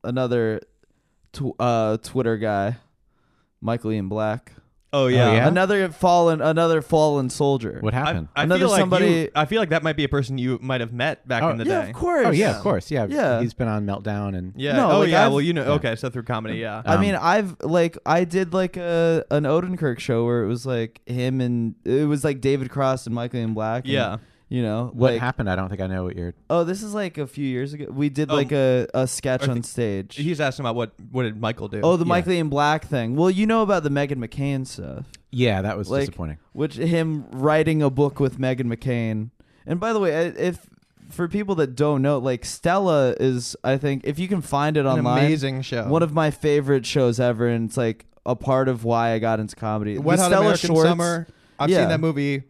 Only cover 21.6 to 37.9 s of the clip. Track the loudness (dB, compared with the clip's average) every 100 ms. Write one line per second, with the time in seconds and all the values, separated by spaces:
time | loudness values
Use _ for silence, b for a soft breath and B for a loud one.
21.6 | -2 -4 0 2 2 0 0 0 0 0
22.6 | -2 -2 0 0 -4 -6 -4 -4 -4 -4
23.6 | -4 -4 -2 -2 -2 -6 b b b -4
24.6 | -2 -2 -6 2 2 2 -2 -2 -2 -2
25.6 | -4 -6 -4 -4 -6 -6 -8 -10 _ 0
26.6 | 0 -4 -6 -6 -6 -6 -10 -6 -4 -4
27.6 | -6 -10 -10 -2 -2 0 0 0 2 2
28.6 | 4 2 0 0 -2 -2 -2 0 0 -2
29.6 | -4 -4 -2 -2 -6 -6 -4 -2 -2 -2
30.6 | -4 -2 -4 -8 -8 -4 -4 -2 -4 -4
31.6 | -8 0 2 2 2 0 2 -2 0 2
32.6 | 2 0 -2 -4 -2 2 2 2 2 2
33.6 | 2 0 0 -2 -2 -4 -6 -4 -4 -4
34.6 | -6 -12 -12 -12 -14 -18 _ 0 2 2
35.6 | -2 -4 -2 -2 -2 -6 -8 -10 _ -6
36.6 | -6 -2 0 0 0 -4 -8 -2 2 4
37.6 | 2 2 2